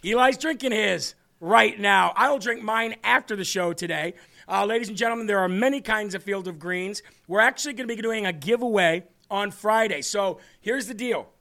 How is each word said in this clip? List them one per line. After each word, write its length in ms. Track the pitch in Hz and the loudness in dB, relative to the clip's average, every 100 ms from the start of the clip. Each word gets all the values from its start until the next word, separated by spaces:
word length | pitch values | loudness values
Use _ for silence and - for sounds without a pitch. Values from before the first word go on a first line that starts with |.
Eli's 340 | 175 233 254 269 | 0 4 4 2
drinking 360 | 320 285 262 | -4 -2 -2
his 420 | 220 208 175 135 - _ _ | 0 0 0 -4 -12 _ _
right 400 | 165 226 220 214 | 4 4 4 2
now. 340 | 202 196 180 180 | 4 4 4 4
I'll 220 | 254 285 | 2 2
drink 240 | 208 233 | -2 -4
mine 360 | 214 226 226 220 | -2 -2 -2 -4
after 320 | 214 254 - 208 | 2 2 0 -6
the 100 | 185 | -4
show 280 | 185 175 | -2 -2
today. 400 | 170 175 156 160 - - _ - | -2 -4 -4 -4 -8 -20 _ -4
Uh, 180 | 190 202 | -2 0
ladies 240 | 226 214 | 0 -2
and 80 | 202 | -2
gentlemen, 280 | 226 233 220 | -2 -2 0
there 140 | 202 | 2
are 100 | 185 | 2
many 320 | 185 254 277 | 2 2 0
kinds 320 | - 220 208 | -2 -2 -2
of 80 | 190 | -8
Field 260 | 196 196 185 | -6 -6 -6
of 120 | 165 | -10
Greens. 420 | 170 180 185 202 - _ - | -6 -6 -6 -10 -14 _ -4
We're 120 | 190 | 2
actually 340 | 233 262 294 | 2 2 -8
gonna 140 | 247 240 | -6 -6
be 80 | 226 | -4
doing 320 | 226 220 202 | -4 -2 -4
a 60 | |
giveaway 720 | 165 147 233 247 214 175 170 170 _ _ | -4 0 0 2 4 4 2 -4 _ _
on 200 | 202 202 | -4 -4
Friday. 500 | - 208 220 220 156 | -2 2 2 2 -2
So 380 | 139 208 196 160 - _ | -4 -2 -2 -4 -14 _
here's 280 | 202 262 214 | -4 -4 -4
the 60 | |
deal. 360 | 220 247 185 104 _ | -6 -4 -4 -4 _